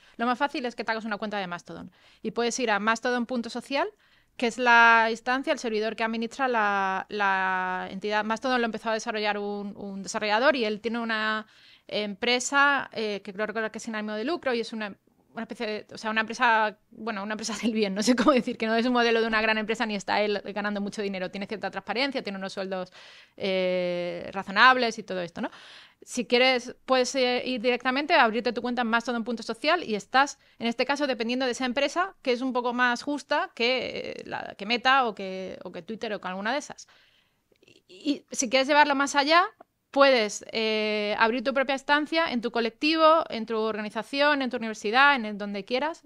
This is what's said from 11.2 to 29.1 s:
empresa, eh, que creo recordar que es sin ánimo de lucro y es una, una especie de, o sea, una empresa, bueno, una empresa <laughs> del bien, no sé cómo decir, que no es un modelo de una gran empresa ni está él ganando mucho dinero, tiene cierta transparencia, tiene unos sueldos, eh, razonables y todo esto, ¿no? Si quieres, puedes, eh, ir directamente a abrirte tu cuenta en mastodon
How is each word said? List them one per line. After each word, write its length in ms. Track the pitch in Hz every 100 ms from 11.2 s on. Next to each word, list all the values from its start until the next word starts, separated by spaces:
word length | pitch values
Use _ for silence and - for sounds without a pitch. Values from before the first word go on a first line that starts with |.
| 214 220 214 _ - - -
empresa, 1000 | 208 208 202 240 247 - 277 285 277 -
eh, 280 | - 214 202
que 100 | 208
creo 120 | 190 214
recordar 240 | 214 220
que 80 | 220
es 40 |
sin 120 | - 220
ánimo 180 | 214
de 100 | 214
lucro 300 | 247 349 269
y 60 | 240
es 120 | 220
una, 220 | 226 208 - _ _ _
una 100 | 233
especie 220 | 226 226 226
de, 220 | 214 -
o 40 | 214
sea, 140 | 220
una 100 | 220
empresa, 560 | 220 233 247 220 214 208 _
bueno, 320 | - 220 208
una 100 | 202
empresa 220 | 214 226 202
<laughs> 40 |
del 120 | 220
bien, 200 | 220 202
no 100 | 190
sé 120 | 214 254
cómo 160 | 233
decir, 260 | 254 - 233
que 100 | 220
no 80 | 226
es 100 | 247
un 80 |
modelo 280 | 240 233 226
de 60 | 226
una 140 | 220
gran 160 | 220 220
empresa 280 | 214 226 226
ni 100 | 202
está 260 | - 202
él 200 | 208 202 208
ganando 280 | 202 202 208
mucho 200 | 202 214
dinero, 300 | 202 190 185
tiene 160 | 196 196
cierta 240 | 208 196
transparencia, 500 | 190 - 202 277 262
tiene 140 | 202 196
unos 160 | 190
sueldos, 380 | - 190 190 185 - - - - -
eh, 920 | 202 185 185 180 180 175 175 175 -
razonables 640 | 190 190 196 247 254 233 226
y 40 |
todo 180 | - 185
esto, 200 | 170 -
¿no? 80 | 233 - - - - _
Si 240 | - - 214
quieres, 500 | 240 262 254 247 - -
puedes, 280 | 262 247 269
eh, 280 | 247 247 -
ir 140 | 254
directamente 520 | 247 240 262 254 302
a 100 | 330
abrirte 300 | 233 220 240
tu 80 | 233
cuenta 220 | 233 240
en 40 | 226
mastodon 360 | 233 247